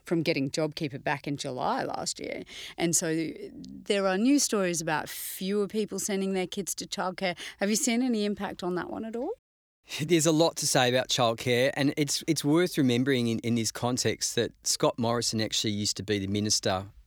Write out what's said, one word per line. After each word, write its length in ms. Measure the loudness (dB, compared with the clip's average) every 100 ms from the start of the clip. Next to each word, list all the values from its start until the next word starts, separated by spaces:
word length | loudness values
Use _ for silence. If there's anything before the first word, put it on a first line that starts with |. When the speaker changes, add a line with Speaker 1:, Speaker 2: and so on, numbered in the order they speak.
Speaker 1:
from 180 | -2 0
getting 260 | 2 0 0
JobKeeper 540 | -2 -4 -4 -6 -4
back 240 | -4 -4 -4
in 100 | -6
July 460 | -6 -4 -2 -2
last 380 | -4 -6 -6 -8
year. 240 | -8 -10 -10 -14 -14 -2
And 160 | 0
so 360 | 2 0 -2 -4 -8 -14
there 540 | -14 -16 -12 -2 2 2
are 100 | 4
news 280 | 4 4
stories 360 | 4 2 0 0
about 280 | -2 -2 -4
fewer 580 | -8 -10 -6 -2 0 0
people 320 | -2 -2 -4
sending 340 | -2 0 0
their 140 | 0 -2
kids 260 | -4 -6 -8
to 100 | -8
childcare. 500 | -4 -4 -2 -4 -4 -10 -2
Have 100 | 0
you 60 |
seen 260 | 2 2 2
any 240 | 2 2
impact 380 | 0 -2 -6 -6
on 140 | -4 -4
that 140 | -4
one 140 | -8
at 120 | -8 -6
all? 160 | -6 -8 _ _ _ _ -12 -6
Speaker 2:
There's 260 | 2 4 4
a 40 |
lot 240 | 4 4 2
to 100 | 2
say 200 | 4 4
about 200 | 2 2
childcare, 640 | 2 2 2 2 4 2
and 180 | 2 0 2
it's, 260 | 0 -2 0
it's 160 | 0
worth 340 | 4 4 2 2
remembering 480 | 4 4 4 2 2
in, 140 | 0
in 160 | 0 0
this 160 | 0
context 640 | -2 -2 0 0 0 -2 0
that 160 | -2 -2
Scott 320 | -2 2 2 2
Morrison 420 | 0 2 0 0
actually 320 | 0 0 0
used 240 | 0 -2 -2
to 80 |
be 160 | -2 0
the 80 | 2
minister, 560 | 0 2 2 2 -2 -4 -14